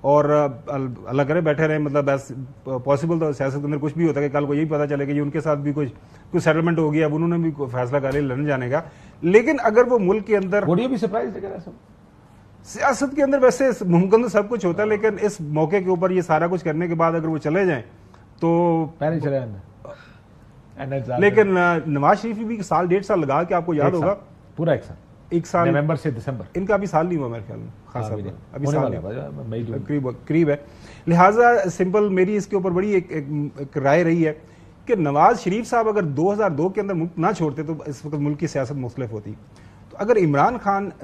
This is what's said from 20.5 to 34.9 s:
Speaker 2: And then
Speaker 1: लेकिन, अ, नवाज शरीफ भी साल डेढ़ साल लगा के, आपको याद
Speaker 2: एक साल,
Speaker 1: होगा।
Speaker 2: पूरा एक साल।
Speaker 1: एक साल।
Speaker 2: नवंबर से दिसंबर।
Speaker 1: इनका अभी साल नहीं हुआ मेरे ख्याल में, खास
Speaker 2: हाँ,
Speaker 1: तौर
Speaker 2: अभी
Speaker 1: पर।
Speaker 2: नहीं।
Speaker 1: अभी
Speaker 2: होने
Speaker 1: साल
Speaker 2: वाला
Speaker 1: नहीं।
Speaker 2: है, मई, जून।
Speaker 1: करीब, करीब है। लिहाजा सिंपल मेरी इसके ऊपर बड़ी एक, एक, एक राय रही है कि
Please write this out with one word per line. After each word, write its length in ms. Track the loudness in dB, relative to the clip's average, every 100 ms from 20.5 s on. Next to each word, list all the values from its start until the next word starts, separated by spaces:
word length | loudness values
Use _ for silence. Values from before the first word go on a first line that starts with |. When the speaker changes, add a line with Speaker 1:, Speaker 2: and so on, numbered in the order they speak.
| -20 -20 -14
Speaker 2:
And 240 | -6 -6 -4
then 120 | 2
Speaker 1:
लेकिन, 360 | 4 4 4 4
अ, 280 | 2 0 -2
नवाज 320 | 2 2 2
शरीफ 180 | 0 -6
भी 260 | -6 -6
साल 260 | -2 -2 2
डेढ़ 140 | 0
साल 180 | 0 -2
लगा 220 | 2 0
के, 120 | 0
आपको 200 | -2 0
याद 120 | 0 0
Speaker 2:
एक 60 |
साल, 100 | 2
Speaker 1:
होगा। 100 | -2 -2 -8 -20 -18 -6
Speaker 2:
पूरा 180 | -2
एक 80 | -2
साल। 140 | -4 -20 -20 -20 -4 -4
Speaker 1:
एक 100 | -2
साल। 220 | 0 2
Speaker 2:
नवंबर 280 | 2 0 -2
से 140 | -4
दिसंबर। 500 | -6 -8 -8 -8 -8
Speaker 1:
इनका 140 | 0
अभी 120 | 0 0
साल 200 | 0 0
नहीं 120 | -2
हुआ 100 | -4
मेरे 160 | -8
ख्याल 140 | -12 -14
में, 100 | -14
खास 340 | -18 -12 -8
Speaker 2:
हाँ, 0 |
Speaker 1:
तौर 100 | -6
Speaker 2:
अभी 100 | -6
Speaker 1:
पर। 60 | -8
Speaker 2:
नहीं। 100 | -14 -16
Speaker 1:
अभी 120 | -6 -2
Speaker 2:
होने 120 | 0
Speaker 1:
साल 160 | -2
Speaker 2:
वाला 340 | -4 -8 -10 -10
Speaker 1:
नहीं। 160 | -12
Speaker 2:
है, 60 | -8
मई, 120 | -8
जून। 160 | -6 -8
Speaker 1:
करीब, 300 | -4 -4 -4 -8 -2
करीब 220 | 0 2
है। 140 | 0 -4 -20 -20 -10 0
लिहाजा 600 | 6 6 8 6 6 0
सिंपल 420 | -2 0 2 2
मेरी 260 | 2 2 0
इसके 200 | -2 -2
ऊपर 140 | 0
बड़ी 220 | -2 0
एक, 200 | -2 -2
एक, 400 | -8 -6 -6 -6 -8
एक 160 | -8 -2
राय 260 | 2 4
रही 200 | 4 2
है 100 | 2 -2 -16 -20 -20 -18
कि 100 | -2